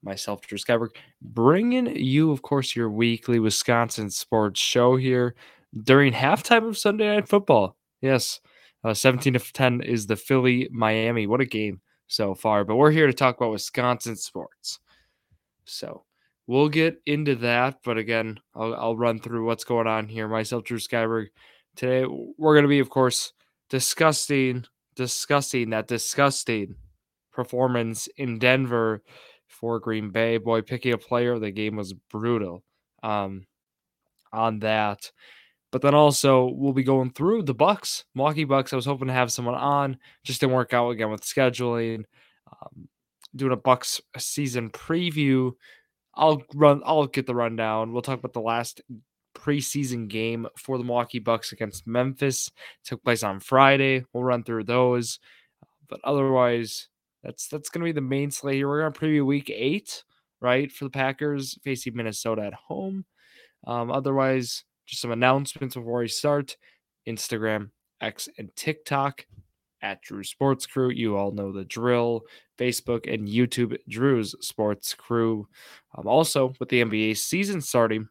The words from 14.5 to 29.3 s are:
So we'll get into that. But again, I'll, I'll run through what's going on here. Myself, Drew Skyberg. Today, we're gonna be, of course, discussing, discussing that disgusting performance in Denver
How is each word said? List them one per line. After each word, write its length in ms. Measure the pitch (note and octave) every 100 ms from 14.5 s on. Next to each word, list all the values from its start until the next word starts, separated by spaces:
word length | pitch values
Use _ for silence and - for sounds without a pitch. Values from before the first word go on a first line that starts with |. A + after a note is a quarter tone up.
| _ - - _ _ _ _ _ _ _ _ -
So 360 | - - - _ _ _ _ -
we'll 200 | B2+ D3+
get 320 | D3+ D#3+ E3 -
into 300 | D3 D3 B2
that. 420 | A#2+ A#2+ B2+ C3+
But 120 | - A2+
again, 440 | A2 A2+ A2 G#2+ _ -
I'll, 180 | A2+
I'll 220 | A#2 A#2 A2+
run 240 | A#2+ A2+
through 260 | A2+ A#2 A2+
what's 180 | A2+
going 220 | - A#2+ A2+
on 220 | A2 G#2+
here. 180 | A2 A2
Myself, 380 | A2 A2 B2
Drew 140 | - A#2
Skyberg. 500 | - A#2+ A2+ A2+ G#2+ _ _ _ _ -
Today, 300 | B2+ B2+ C3 C3+ A#2+ D4+
we're 180 | D#3 D3+
gonna 100 | C#3+
be, 120 | C#3+
of 100 | B2
course, 420 | C3+ B2+ - - _ _ _ _
discussing, 960 | C3+ - - D#3+ D3 - C#3+ C3 B2+ A#2+ _ _
discussing 760 | - B2 - - C#3+ C#3 C3 A2+
that 180 | A2 A2
disgusting 880 | A#2+ - - C#3+ C3+ - A2+ G2 - - _ _ _ _
performance 760 | - B2 B2 B2+ B2 A2+ A2 - -
in 220 | C3+ A2+
Denver 640 | B2 C3 B2+ A#2+ A2+ G#2+ _ - -